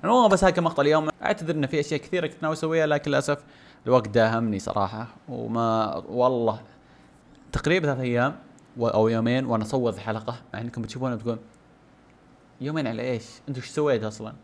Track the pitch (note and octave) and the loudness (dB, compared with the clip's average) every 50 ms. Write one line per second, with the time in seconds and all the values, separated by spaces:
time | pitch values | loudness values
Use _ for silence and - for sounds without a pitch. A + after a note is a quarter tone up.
0 | - F3 A3+ B3+ A#3+ G#3+ F#3+ F3+ G3 F#3+ F3+ F3+ E3+ E3 - - C#3+ C#3+ D3+ D#3 | 2 4 4 6 6 6 6 6 6 4 4 4 0 0 0 2 4 4 4 4
1 | D#3 D#3 - - - - G#3 G3+ E3 D#3 E3 D3+ C#3+ C3 - D3+ D3 - D#3 C#3+ | 2 0 -6 -4 -2 -2 -2 -2 -2 -4 -2 -2 -2 -2 0 -2 -2 -2 -4 -6
2 | - - - F3+ E3 D3+ - - D#3+ D#3 D#3+ D#3 - D#3+ D#3+ E3 D#3 D3+ D3+ C#3+ | -6 -4 -4 -4 -4 -4 -6 -4 -4 -4 -2 -2 -2 0 0 2 2 2 2 0
3 | C#3+ D3 C#3+ C#3 C#3 - D3 C#3+ - - - - - - - - _ A#2 B2 B2+ | 0 0 0 0 0 0 -2 -4 -4 -20 -20 -20 -20 -20 -20 -10 _ 4 4 4
4 | A2 G#2+ G2+ A#2+ A2+ A2 A2+ A2+ A#2 A2 G#2 F#2+ F#2+ - - G#2 G2 F#2+ A2 G#2+ | 4 4 4 4 4 4 4 0 0 0 -2 -4 -4 -4 -2 -2 -2 -2 -2 -8
5 | A#2 A2+ - - _ - C3 B2 A#2 A2+ A2+ A2+ A#2 A2+ A2+ A2+ A2 G#2 C#2+ E2 | -12 -12 -14 -20 _ -14 -12 -10 -8 -4 -2 0 0 2 2 0 0 -2 -4 -8
6 | - - F#2+ B2 B2 B2+ C3 A#2+ A#2 A2 G#2 A2 - - - - _ _ - - | -8 -8 -2 2 2 2 2 2 0 0 0 -2 -10 -20 -20 -20 _ _ -20 -20
7 | - - _ _ _ _ - - - - - - - D3+ E3+ F#3 D#3+ D3 C#3 B2+ | -20 -20 _ _ _ _ -20 -20 -20 -8 -8 -4 0 2 2 2 2 0 -2 0
8 | C3 B2 A#2+ A#2+ B2 C#3 D3+ - - - - - - _ - B2+ A#2 A#2 - G#2+ | -2 0 2 2 2 0 -2 -6 -16 -20 -20 -20 -20 _ -6 -2 0 2 4 4
9 | A2 A2+ A2+ A2+ A2+ A#2 B2 C3 C3+ A#2+ A#2 A2 A2 A2 - C3 B2 A#2 A2 - | 4 4 4 2 2 2 0 0 0 0 0 -2 -2 0 -2 0 0 0 -2 -2
10 | - A2+ G#2+ A2 A2 - A#2+ - - - - - A#2 A#2+ - A#2+ A2 - - C3 | -6 -6 -6 -4 -6 -8 -10 -10 -12 -14 -12 -10 -10 -8 -8 -8 -8 -8 -8 -6
11 | B2+ C3 B2 G#2+ G#2+ A#2 A2+ A2 - - - _ _ _ - _ _ _ _ _ | -4 -4 -4 -4 -4 -4 -6 -6 -8 -18 -20 _ _ _ -20 _ _ _ _ _
12 | _ _ _ _ _ - - _ _ _ _ _ C3 C#3 D3+ D#3+ C#3+ A#2+ A2+ A2 | _ _ _ _ _ -20 -20 _ _ _ _ _ -8 -4 -4 -2 -2 -2 -4 -4
13 | A#2 B2+ B2 A2 G#2+ - - - - - C#3 B2+ A#2+ - - - D3+ D3 C3 A2+ | -4 -4 -4 -4 -6 -10 -20 -18 -12 -10 -10 -8 -10 -8 -4 -2 2 2 2 0
14 | G#2+ G#2+ G#2+ - A2+ G#2+ - - | 0 -4 -8 -8 -12 -14 -14 -16